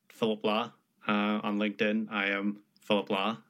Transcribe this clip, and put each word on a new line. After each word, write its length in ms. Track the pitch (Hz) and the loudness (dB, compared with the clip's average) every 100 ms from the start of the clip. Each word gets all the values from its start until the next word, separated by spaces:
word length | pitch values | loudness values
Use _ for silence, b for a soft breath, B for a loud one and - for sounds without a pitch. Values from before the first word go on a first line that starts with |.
| - | -20
Philip 360 | - 113 107 | -2 0 0
Law. 280 | 110 107 117 - _ _ - | 0 0 -2 -8 _ _ -2
Uh, 340 | 104 104 107 | 0 2 0
on 160 | 107 104 | 0 0
LinkedIn, 500 | 107 101 107 110 107 | 0 0 0 0 -2
I 200 | 107 98 | -2 0
am 280 | 101 101 104 - _ | 0 -2 -4 -10 _
Philip 300 | - 104 95 | 0 0 2
Law. 280 | 95 101 113 | 0 -2 -4